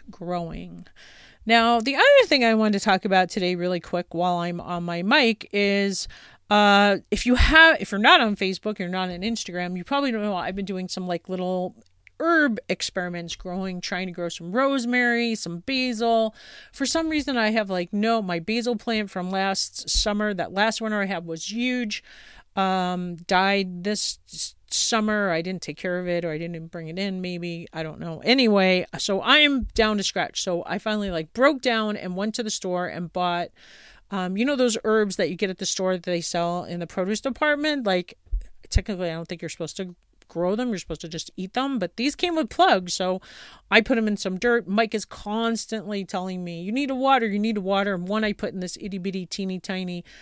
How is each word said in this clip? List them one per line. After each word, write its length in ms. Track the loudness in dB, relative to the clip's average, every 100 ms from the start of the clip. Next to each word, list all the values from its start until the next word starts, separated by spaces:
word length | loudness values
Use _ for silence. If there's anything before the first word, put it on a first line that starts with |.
| -20
growing. 720 | -12 -8 -6 -6 -10 -12 -16 -20 -20 -20 -20 -20 _ 4
Now, 340 | 6 6 4
the 140 | 2
other 320 | 6 8 8 8
thing 160 | 6
I 120 | 6
wanted 260 | 4 4 2
to 40 |
talk 200 | 2 2
about 260 | 4 4 4
today 240 | 0 0
really 260 | 0 -2 -2
quick 320 | -2 -4 -4
while 260 | -2 0 0
I'm 220 | -2 -6
on 220 | -6 -6
my 200 | -4 -4
mic 460 | 2 4 4 0 -4
is, 560 | 0 2 2 0 -2 -8 -14 -20 -14 2
uh, 460 | 4 8 8 6 2 -2
if 160 | -2 2
you 80 |
have, 420 | 6 8 10 8 6
if 140 | 0
you're 80 | 2
not 220 | 6 6
on 120 | 4
Facebook, 440 | 0 -2 -2 -6 -6
you're 100 | -4
not 220 | -4 -4
on 100 | -4
Instagram, 560 | -4 -4 -6 -6 -6 -6
you 80 |
probably 260 | -2 0 0
don't 120 | -2
know 120 | -2
I've 220 | -2 -4 -6
been 80 |
doing 240 | -6 -6 -6
some, 180 | -6 -4
like, 220 | -4 -4
little 480 | -4 -2 -2 -4 -8 _ _ _ -4
herb 380 | 2 4 2 0 -4
experiments 640 | -4 -6 -6 -6 -8 -10 -12
growing, 460 | -8 -6 -6 -6
trying 240 | -6 -6 -6
to 80 |
grow 160 | -6 -6
some 220 | -8 -4
rosemary, 800 | 0 0 0 0 0 2 0 -2
some 240 | -4 -6 -8 -4
basil. 680 | -2 -2 0 2 2 0 -4 -18 -20 -16
For 140 | -6 -2
some 240 | 0 0
reason, 260 | -2 0 0
I 140 | 2
have, 180 | 0 0
like, 240 | -2 -2
no, 300 | 0 2 0
my 160 | 0 -4
basil 380 | -2 -2 -2 -4
plant 340 | -2 -4 -4
from 200 | -6 -4
last 600 | -2 0 -2 -4 -8 -4
summer, 420 | 0 0 0 0
that 220 | -2 -4
last 260 | 0 0 0
winter 220 | -2 -2
I 20 |
had 220 | -2 -4 -6
was 260 | -8 -8
huge, 500 | -4 -2 -2 -4 -6 -12 -20 -20 -20 _ -2
um, 600 | 0 0 -2 -4 -6 -8
died 680 | 0 2 4 2 -2 -4
this 340 | -4 -4 -4 -8 -12
s-, 220 | -10 -10 -12 _
summer. 600 | -2 0 0 2 0 0
I 120 | 0
didn't 180 | -2 -6
take 160 | -10 -8
care 240 | -4 -4
of 80 | -2
it, 160 | -2
or 60 | -2
I 80 | -4
didn't 180 | -6 -8
even 120 | -10
bring 200 | -12 -10
it 100 | -6
in, 220 | -4 -4
maybe, 480 | -6 -6 -6 -8 -10
I 80 | -10
don't 180 | -10 -8
know. 220 | -10 -2
Anyway, 640 | 4 6 6 6 6 4 0 -4
so 240 | -2 0
I 200 | 4 6
am 240 | 6 2 0
down 240 | 2 2 2
to 40 |
scratch. 400 | -2 -2 -4 -4
So 200 | -2 -2
I 140 | -4 -6
finally, 320 | -4 -4 -2
like, 240 | -4 -4
broke 260 | 4 4 4
down 340 | 0 0 0
and 220 | -4 -6 -4
went 180 | -4 -4
to 60 |
the 80 | -6
store 360 | -6 -4 -2 -4
and 260 | -6 -6
bought, 380 | -2 0 0 -4 -10 -20 -20 -20 -20 _
um, 280 | -6 -2 0
you 80 | 0
know, 100 | 2
those 220 | 2 2
herbs 320 | 2 2 2 0
that 120 | -2
you 80 | -2
get 140 | -4
at 80 | -4
the 80 | -4
store 260 | -2 0
that 120 | -2
they 180 | -2 -4
sell 420 | -2 -2 -2 -4
in 160 | -6 -8
the 60 | -6
produce 340 | -4 -2 -2
department? 640 | -4 0 0 2 0 0
Like, 320 | 0 0 -2 -14 _ -6 -6 -16 -2
technically, 400 | 0 0 -2 -4
I 20 |
don't 160 | -4 -8
think 140 | -8
you're 80 | -10
supposed 260 | -8 -8 -8
to 180 | -10 -12 _ _ _
grow 280 | -2 0 0
them. 140 | -2
You're 80 | -4
supposed 240 | -6 -10
to 80 | -8
just 200 | -10 -10 -10
eat 160 | -6
them. 260 | -4 -2 -2
But 200 | -4 -2
these 180 | -4 0
came 180 | 0
with 140 | 0 -2
plugs, 460 | 2 4 4 0
so 260 | -2 -2 -2 -8 -20 -20 -20 2
I 120 | 4
put 160 | 4 2
'em 100 | 0
in 80 | -2
some 220 | -4 -2
dirt. 280 | 0 0 0
Mike 280 | 0 0
is 100 | -2
constantly 1000 | -8 -12 -6 -2 -2 -2 -6 -8 -6 -8 -6
telling 360 | -6 -6 -6
me, 200 | -8 -8
"You 100 | -6
need 160 | -2 -2
to 60 |
water, 320 | 0 2 4 2
you 120 | 0
need 180 | 0 -2
to 40 |
water." 320 | 0 0 0
And 160 | -2 -2
one 160 | -2
I 80 | -2
put 220 | -2 -6
in 60 | -6
this 180 | -8 -10
itty-bitty, 460 | -10 -8 -6 -6 -8
teeny-tiny 800 | -6 -6 -6 -6 -6 -6 -8 -12 -20